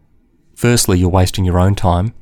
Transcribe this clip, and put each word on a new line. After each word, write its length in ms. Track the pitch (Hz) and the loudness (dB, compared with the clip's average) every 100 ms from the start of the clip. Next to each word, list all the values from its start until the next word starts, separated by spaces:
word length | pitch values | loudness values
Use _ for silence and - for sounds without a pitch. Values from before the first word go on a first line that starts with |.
| _ _ _ _ _ - | _ _ _ _ _ -4
firstly, 420 | 120 120 - 90 | 0 0 0 0
you're 120 | 90 | 2
wasting 340 | 92 92 - | 0 0 -2
your 160 | 92 87 | -2 0
own 160 | 92 101 | 0 0
time. 380 | 92 87 107 - | 0 0 -4 -8